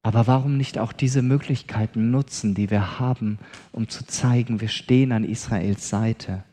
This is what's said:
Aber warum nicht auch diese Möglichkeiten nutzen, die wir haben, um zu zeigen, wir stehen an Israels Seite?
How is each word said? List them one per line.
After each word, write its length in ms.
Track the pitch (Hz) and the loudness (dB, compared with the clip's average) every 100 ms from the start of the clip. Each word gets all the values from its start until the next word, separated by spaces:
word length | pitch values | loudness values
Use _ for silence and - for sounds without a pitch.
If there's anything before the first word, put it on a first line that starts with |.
| 113 | 2
Aber 220 | 110 117 | 2 4
warum 300 | 131 139 139 | 2 2 0
nicht 220 | 131 - | -2 -4
auch 120 | 117 | -6
diese 300 | - 131 135 | -2 0 2
Möglichkeiten 880 | 127 143 - 135 - 110 110 113 113 | 2 2 0 -4 -4 -4 -2 0 2
nutzen, 440 | 131 139 - 107 98 | 2 -2 -4 -2 0
die 140 | 101 | 2
wir 300 | 104 95 - | 0 0 -2
haben, 400 | 127 123 107 104 - - - | -2 0 -2 -4 -10 -20 -14
um 160 | - 113 | -6 -6
zu 180 | - - | -6 -10
zeigen, 540 | - 127 123 120 110 | 0 2 2 2 -2
wir 80 | 110 | -2
stehen 460 | - - 127 131 | -6 2 4 4
an 100 | 113 | 2
Israels 640 | 110 120 - 107 95 98 - | -2 -4 -4 -2 0 -2 -2
Seite? 560 | 101 110 110 - 92 - | 0 0 -2 -6 -10 -10